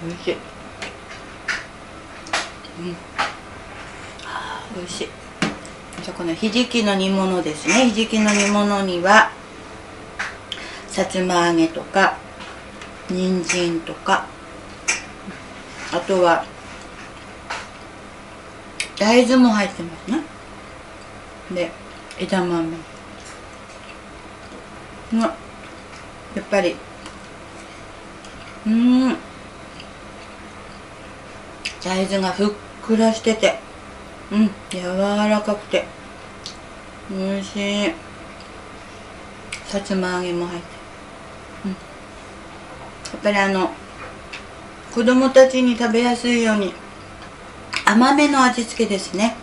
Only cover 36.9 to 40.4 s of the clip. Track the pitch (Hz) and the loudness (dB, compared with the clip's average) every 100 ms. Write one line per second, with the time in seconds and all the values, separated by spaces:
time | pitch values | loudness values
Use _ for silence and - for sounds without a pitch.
36.9 | - - 190 190 196 196 208 202 202 208 | -16 -8 -2 0 0 -2 -2 0 2 0
37.9 | - - - - - - - - - - | -2 -12 -14 -16 -16 -16 -16 -16 -16 -16
38.9 | - - - - - - - - 202 196 | -16 -16 -16 -16 -16 -12 -12 -4 -4 0
39.9 | 190 180 180 180 175 | 0 2 0 0 -2